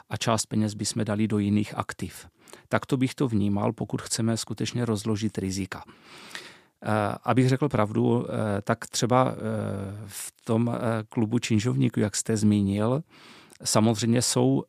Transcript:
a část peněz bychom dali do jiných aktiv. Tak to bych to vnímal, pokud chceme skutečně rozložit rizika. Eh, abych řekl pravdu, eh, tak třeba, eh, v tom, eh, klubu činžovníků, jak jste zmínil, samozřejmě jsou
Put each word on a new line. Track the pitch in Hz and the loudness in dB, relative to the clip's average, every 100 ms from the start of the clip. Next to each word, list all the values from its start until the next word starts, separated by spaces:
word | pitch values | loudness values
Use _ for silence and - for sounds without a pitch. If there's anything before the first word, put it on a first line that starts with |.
| - | -10
a | 113 | -4
část | - 113 - | 0 0 0
peněz | 107 107 | -2 -2
bychom | 104 104 - | -2 -6 -4
dali | 110 104 110 | -2 0 0
do | 104 | 2
jiných | 101 104 101 - | 2 2 0 -4
aktiv. | - - 98 - - _ - - _ | -8 -8 -10 -12 -20 _ -20 -20 _
Tak | 107 - | -4 0
to | 139 | 0
bych | 131 | 0
to | - 139 | 0 0
vnímal, | 113 101 101 113 | 2 2 2 0
pokud | 113 - - | -2 -6 -6
chceme | - - 113 113 | -4 -2 0 -2
skutečně | - 110 113 123 | -4 -6 -4 -2
rozložit | 120 104 110 104 110 - | -2 -2 -2 -2 -2 -4
rizika. | 95 92 92 - - - - - - - - - _ _ | -4 -4 -6 -8 -14 -20 -20 -20 -16 -16 -16 -20 _ _
Eh, | 113 107 104 120 | -2 0 0 -2
abych | - 117 127 | 0 4 4
řekl | 131 147 | 2 2
pravdu, | 117 104 113 120 117 - | 2 2 2 2 2 0
eh, | 117 110 104 | -2 -2 0
tak | - 117 - | 0 -2 -2
třeba, | - 117 123 127 | -2 2 4 4
eh, | 113 110 110 104 101 98 104 107 | 0 -4 -4 -4 -6 -8 -10 -12
v | - - - | -12 -12 -12
tom, | - 113 117 | 0 2 2
eh, | 120 117 113 110 | 0 -2 -2 -4
klubu | - 110 120 | -2 0 0
činžovníků, | - 107 117 131 127 117 | 2 2 2 2 2 2
jak | 107 - | 0 -2
jste | - 110 | -2 2
zmínil, | 104 104 98 101 110 135 - - - - - - | 4 4 2 2 0 0 -4 -16 -20 -20 -20 -10
samozřejmě | - - 110 107 113 120 | 0 4 4 4 2 2
jsou | - 127 127 135 | 2 2 4 2